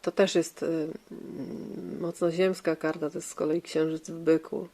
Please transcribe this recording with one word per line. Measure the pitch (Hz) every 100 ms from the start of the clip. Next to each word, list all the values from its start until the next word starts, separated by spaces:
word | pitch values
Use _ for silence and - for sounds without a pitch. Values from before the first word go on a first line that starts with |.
To | -
też | - 190
jest, | 175 160 -
y, | - 165 156 - _ - - - - - - 196 180 175
mocno | 170 170 175
ziemska | 165 190 185 - 160
karta, | 156 165 151
to | 180
jest | -
z |
kolei | - 151 170
księżyc | - 160 160 160 -
w | 165
byku | 165 160 160 - 175